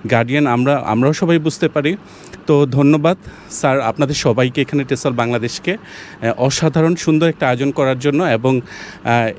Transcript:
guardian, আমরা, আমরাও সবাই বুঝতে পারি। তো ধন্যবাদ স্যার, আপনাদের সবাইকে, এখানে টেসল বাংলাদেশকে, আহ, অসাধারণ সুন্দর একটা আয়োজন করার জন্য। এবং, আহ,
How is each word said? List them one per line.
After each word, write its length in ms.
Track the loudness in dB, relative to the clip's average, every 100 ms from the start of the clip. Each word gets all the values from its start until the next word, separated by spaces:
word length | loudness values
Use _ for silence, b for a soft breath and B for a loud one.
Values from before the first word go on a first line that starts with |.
| 0
guardian, 360 | 0 2 0 2
আমরা, 360 | 2 2 0 0
আমরাও 280 | 2 2
সবাই 240 | 2 2 2
বুঝতে 300 | 0 -2 -2
পারি। 300 | 0 -2 -4 B B B -8 0
তো 180 | 2 2
ধন্যবাদ 520 | 4 4 4 2 0 B B B
স্যার, 320 | -4 0 0
আপনাদের 340 | 0 0 -2 0
সবাইকে, 460 | 0 2 0 0
এখানে 220 | -2 -2
টেসল 300 | -2 -2 -2
বাংলাদেশকে, 600 | -2 0 -2 -4 -6 -6
আহ, 580 | -8 -10 -20 -20 -6 -4 0
অসাধারণ 580 | -2 0 0 2 0 0
সুন্দর 340 | 0 2 2
একটা 180 | 0 -2
আয়োজন 240 | 0 -2
করার 280 | 0 -2 0
জন্য। 240 | 0 0
এবং, 380 | 0 0 0 0
আহ, 680 | -4 -12 -18 -8 -2 0 0